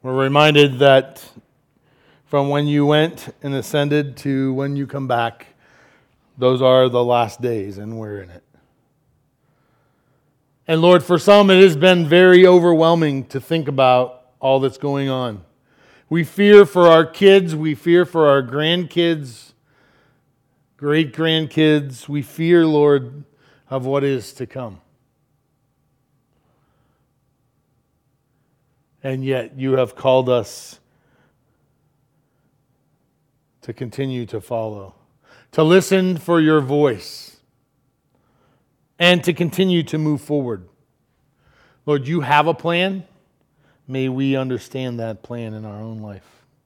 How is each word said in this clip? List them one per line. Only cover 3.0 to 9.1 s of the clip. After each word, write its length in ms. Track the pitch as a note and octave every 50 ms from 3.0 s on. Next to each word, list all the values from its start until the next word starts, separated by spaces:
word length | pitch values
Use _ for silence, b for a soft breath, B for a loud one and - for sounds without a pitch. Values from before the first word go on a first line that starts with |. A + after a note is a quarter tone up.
| D#3 E3+ D#3+ - - - - _
and 120 | - C#3 C#3
ascended 600 | C3+ A#2+ - - D3 C#3+ C#3+ D3 D3 D3 C#3 B2 -
to 360 | - C#3+ C3+ C3+ C3+ C3+ C3
when 220 | C3 C#3 C#3 C#3+
you 100 | C#3 C#3
come 220 | C3 - C#3 C3+ B2
back, 400 | B2 A#2+ A#2 A#2 - _ - _ _ b b b b b b b b b b b b _ _ _ _ C3+
those 240 | B2+ B2+ B2+ B2+
are 260 | C3 B2+ B2+ C3 C3 B2+
the 140 | A#2+ B2
last 400 | B2 A#2+ B2 A#2+ A#2+ G#2+ - -
days, 360 | A#2+ B2 A#2 G#2+ F#2+ G2+ G2 G2
and 200 | G#2 A2 A2+ A2+
we're 240 | A2 G#2+ G2+ G2+
in 80 | F#2+ F2
it. 140 | F2 F2+ _ _ _ _ _ _ _ _ _ _ _ _ _ _